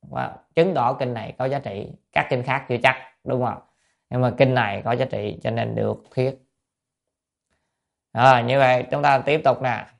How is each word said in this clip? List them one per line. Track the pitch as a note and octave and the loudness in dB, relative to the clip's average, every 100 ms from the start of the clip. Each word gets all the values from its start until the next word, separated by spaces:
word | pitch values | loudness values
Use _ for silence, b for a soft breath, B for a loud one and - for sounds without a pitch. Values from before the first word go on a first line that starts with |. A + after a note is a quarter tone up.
| - | -10
Và | C3 B2+ - _ | -8 -8 -10 _
chứng | - F3+ | 0 0
tỏ | D#3 A#2+ | 2 -2
kinh | C3+ B2+ | -2 -4
này | A#2 A2+ - | -6 -10 -6
có | |
giá | C3 C#3 | -4 -4
trị, | - G2+ - - _ | -6 -10 -12 -16 _
các | - D3+ | -2 0
kinh | B2+ | -2
khác | B2 C3+ - | -2 -4 -2
chưa | A#2+ | 2
chắc, | B2+ C3 - _ | 2 2 -8 _
đúng | - C3 | -4 -2
không? | B2 - _ _ _ _ _ | -2 -6 _ _ _ _ _
Nhưng | B2 | 0
mà | B2+ - | 0 4
kinh | C3+ | 4
này | B2+ A2 G2+ | 4 0 -4
có | G#2 | -4
giá | B2 | -2
trị | B2+ G#2+ G#2 G2 | -2 -4 -6 -6
cho | A#2 | -6
nên | A#2 A#2 | -4 -4
được | A2 G#2+ G#2+ _ | -2 -2 -4 _
thuyết. | - B2+ C3+ _ _ _ _ _ _ _ _ _ _ _ _ _ _ _ _ _ | -4 -2 -4 _ _ _ _ _ _ _ _ _ _ _ _ _ _ _ _ _
Rồi, | A#2 B2+ B2 | 2 6 6
như | A#2 C3+ | 4 2
vậy | C3 B2+ - | 4 2 0
chúng | D3 | 0
ta | C#3+ C3+ | 2 2
tiếp | A#2 D3+ | 2 2
tục | D#3 B2 | 2 0
nè. | C3 A2 G2+ _ | -2 -4 -8 _